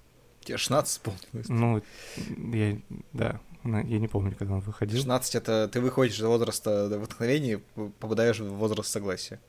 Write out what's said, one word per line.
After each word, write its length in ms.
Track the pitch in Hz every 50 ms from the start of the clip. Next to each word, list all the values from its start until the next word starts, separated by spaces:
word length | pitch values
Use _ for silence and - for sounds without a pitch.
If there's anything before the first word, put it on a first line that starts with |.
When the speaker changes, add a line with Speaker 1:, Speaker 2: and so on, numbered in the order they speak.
| - _ _ - - - _ -
Speaker 1:
Тебе 160 | - - -
шестнадцать 400 | - - - 120 - - - -
исполнилось? 500 | - - 107 95 92 - - - 113 107
Speaker 2:
Ну, 340 | - 123 117 117 117 113 104 - - - - - - - - - - - - - 117 117
я, 260 | 110 107 104 101 101 - - - - - - -
да, 260 | 120 113 117 113 110 - - - - -
на-, 200 | 120 110 104 107
я 160 | 117 117 107
не 100 | 113 104
помню, 260 | - 101 95 95 -
когда 180 | - 104 98 98
он 40 | 95
выходил. 380 | 95 107 104 - 113 104 110
Speaker 1:
Шестнадцать — 380 | 127 139 127 123 123 - - -
это 340 | 117 - 113 110 110 110 101
ты 80 | - 123
выходишь 380 | 123 131 - 135 127 117 101 104
из 40 | 110
возраста 640 | 113 117 113 117 110 - - - 110 104 101 101 104
вдохновения 640 | 104 104 107 - - - 117 120 139 156 143 120 104
и 20 |
п-, 320 | 98 - - - 110 107 101 - -
попадаешь 400 | - 110 110 110 117 120 107 107
в 80 | 107 98 98
возраст 340 | 101 110 107 107 107 104 -
согласия. 480 | - 107 101 98 90 - - - - - -